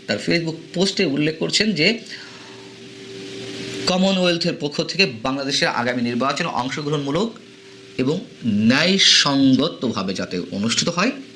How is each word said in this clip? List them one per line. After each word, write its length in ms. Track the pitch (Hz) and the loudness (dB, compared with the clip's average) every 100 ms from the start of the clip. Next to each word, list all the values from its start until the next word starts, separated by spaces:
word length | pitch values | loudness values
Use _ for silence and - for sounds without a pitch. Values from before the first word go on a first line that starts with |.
| - | -4
তার 100 | 104 - | -4 0
Facebook 260 | 170 165 156 - | 0 0 -6 -6
পোস্টে 320 | 175 190 - 185 | 0 0 2 0
উল্লেখ 320 | 139 151 156 | 2 0 0
করছেন 360 | 160 - 214 | 0 2 2
যে 260 | 170 165 233 - - - - - - - - - - - - - - - - - - - | 2 2 2 -4 -16 -16 -18 -18 -18 -18 -18 -18 -18 -16 -14 -12 -12 -10 -10 -8 -4 0
কমনওয়েলথের 680 | 180 190 190 180 170 175 147 | 2 2 4 2 2 0 -2
পক্ষ 240 | 147 - | -4 -2
থেকে 220 | 160 160 190 113 | -2 0 0 0
বাংলাদেশের 440 | 127 139 135 139 156 | -4 -2 -2 0 0
আগামী 340 | 120 120 123 | 0 0 0
নির্বাচন 440 | 120 120 135 147 170 | 0 0 0 0 -2
অংশগ্রহণমূলক 920 | - 127 139 147 151 139 147 226 - - - - - - - | -2 -2 -4 -2 -2 0 0 -2 -4 -16 -20 -20 -20 -8 -2
এবং 220 | 131 151 - - 117 | 0 0 -4 -6 0
ন্যায়সঙ্গতভাবে 1700 | 101 110 131 170 190 - - 147 139 135 131 131 - 131 107 95 | 4 4 6 4 4 6 4 4 4 6 6 4 -2 -4 -2 -2
যাতে 280 | 95 92 90 85 | -4 -4 -6 -4
অনুষ্ঠিত 380 | 98 110 113 - | -2 0 0 0
হয়, 220 | 170 214 - - | 2 0 -2 -10